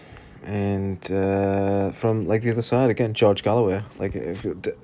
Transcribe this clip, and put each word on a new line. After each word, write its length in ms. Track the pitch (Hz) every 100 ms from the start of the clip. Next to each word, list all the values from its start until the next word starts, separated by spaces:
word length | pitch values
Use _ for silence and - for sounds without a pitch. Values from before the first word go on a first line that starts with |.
| - - - -
and, 680 | - 104 101 98 98 92 -
uh, 840 | 98 95 98 98 98 98 101 98
from, 340 | - 113 110 87
like, 140 | 110
the 80 | 117
other 120 | 113
side, 280 | - 123 131
again, 240 | 107 113
George 280 | 104 104 101
Galloway. 400 | 104 120 104 95 104 -
Like, 160 | 98
if, 320 | - 73 98 110 82 85 -